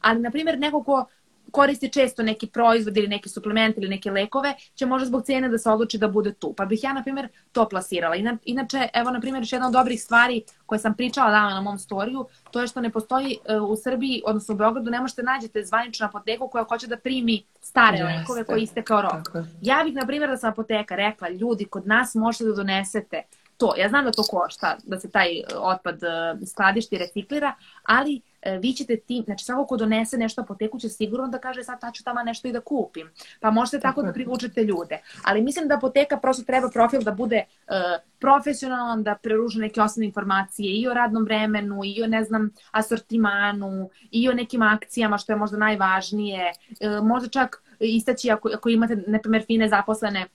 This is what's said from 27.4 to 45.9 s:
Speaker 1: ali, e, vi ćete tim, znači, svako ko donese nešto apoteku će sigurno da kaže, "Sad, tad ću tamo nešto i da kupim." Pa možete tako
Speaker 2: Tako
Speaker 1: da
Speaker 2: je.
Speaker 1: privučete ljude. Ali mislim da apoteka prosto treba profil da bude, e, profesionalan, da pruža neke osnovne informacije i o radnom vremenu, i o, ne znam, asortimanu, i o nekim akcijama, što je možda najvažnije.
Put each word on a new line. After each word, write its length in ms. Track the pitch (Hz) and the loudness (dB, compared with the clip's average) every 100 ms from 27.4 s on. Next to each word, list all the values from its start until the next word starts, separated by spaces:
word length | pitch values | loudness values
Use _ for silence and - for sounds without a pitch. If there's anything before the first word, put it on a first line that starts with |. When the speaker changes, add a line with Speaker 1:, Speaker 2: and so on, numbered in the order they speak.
| 285 - - - | -4 -6 -20 -10
Speaker 1:
ali, 380 | - 233 294 269 _ _ | 2 2 2 -4 _ _
e, 160 | - 190 | -6 -2
vi 160 | 226 | -2
ćete 240 | 262 277 226 | -2 -2 -4
tim, 260 | - 247 | -2 -6
znači, 220 | 220 190 - | -4 -8 -4
svako 200 | 254 277 | -4 -2
ko 120 | 254 | 0
donese 400 | 220 220 220 247 | 2 2 0 -2
nešto 240 | 226 - | -2 -4
apoteku 380 | 214 196 214 240 | -10 -6 -6 -4
će 100 | 226 | -8
sigurno 380 | - 214 240 262 | -4 -4 -2 -4
da 100 | 247 | -6
kaže, 260 | 254 254 | -8 -10
"Sad, 180 | 247 247 | -10 -12
tad 120 | 233 | -12
ću 100 | - | -10
tamo 200 | - 240 | -8 -4
nešto 240 | 233 233 254 | -6 -6 -6
i 40 | |
da 100 | 233 | -8
kupim." 480 | - 285 - 160 160 - - - | -4 -4 -4 -8 -16 -20 -20 -2
Pa 120 | 220 | 2
možete 280 | 220 240 285 | 2 0 0
tako 120 | 269 | -2
Speaker 2:
Tako 100 | 262 | 0
Speaker 1:
da 60 | 190 | -4
Speaker 2:
je. 60 | |
Speaker 1:
privučete 500 | 226 247 247 240 - | -4 -6 -4 -4 0
ljude. 380 | 214 180 170 156 - - | 0 0 -4 -10 -12 -4
Ali 180 | - 208 | 0 2
mislim 260 | 247 320 302 | 2 0 0
da 80 | 277 | 2
apoteka 420 | 254 277 285 277 | 4 2 2 2
prosto 260 | 262 262 | 0 0
treba 260 | 233 254 254 | 0 0 0
profil 320 | 240 233 269 | 4 4 4
da 100 | 214 | 0
bude, 240 | 196 233 220 | -2 0 0
e, 100 | - _ - 190 180 170 _ _ | -2 _ -4 -2 0 -2 _ _
profesionalan, 840 | 277 277 285 277 262 247 240 226 | 6 6 4 -4 -4 -4 -2 -2
da 120 | 208 208 | -2 -2
pruža 440 | 233 220 233 214 | 0 0 0 -2
neke 220 | 214 220 | -2 2
osnovne 240 | 214 220 214 | 0 2 -2
informacije 760 | 202 196 190 190 - 202 208 | -2 0 0 -2 -4 -2 0
i 60 | 247 | 0
o 60 | |
radnom 300 | 240 240 220 | 2 2 2
vremenu, 580 | 214 214 214 214 202 202 196 | 2 2 2 0 -2 -4 -4
i 180 | 202 | -2
o, 40 | 226 | 0
ne 160 | 220 | 0
znam, 260 | 214 220 214 _ _ | 0 0 -2 _ _
asortimanu, 1160 | 220 220 226 - 226 208 202 202 202 196 190 190 _ 226 | -4 -2 -4 -2 0 2 2 0 -2 -6 -6 -8 _ -4
i 180 | 226 254 | 0 2
o 40 | |
nekim 280 | 247 233 247 | 0 -2 2
akcijama, 560 | 214 214 - - 214 208 | 4 2 -2 -2 0 0
što 140 | - | -2
je 60 | 208 | -2
možda 200 | 208 214 | -2 2
najvažnije. 960 | 214 208 190 | 2 2 2